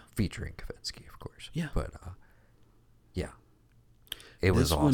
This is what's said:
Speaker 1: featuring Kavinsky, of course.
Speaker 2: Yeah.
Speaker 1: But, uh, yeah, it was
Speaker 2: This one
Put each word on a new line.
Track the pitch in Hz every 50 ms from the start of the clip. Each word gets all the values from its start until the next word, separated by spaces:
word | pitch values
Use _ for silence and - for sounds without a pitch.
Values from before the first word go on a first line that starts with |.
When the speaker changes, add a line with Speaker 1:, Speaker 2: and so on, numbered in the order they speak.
| - - -
Speaker 1:
featuring | - 104 - - - - - -
Kavinsky, | - - - - - - - - - - -
of | - -
course. | - - - - - -
Speaker 2:
Yeah. | - 156 170 147
Speaker 1:
But, | - - - - - -
uh, | - 87 90 - - - _ _ _ _ _ _ - _ _ _ _ _ _ _ _ _ -
yeah, | 92 - - - - _ _ _ _ _ _ _ _ _ _ _ _ _ _ - - - - - -
it | - 92
was | 90 82 - 76
Speaker 2:
This | 80 147
one | 151 147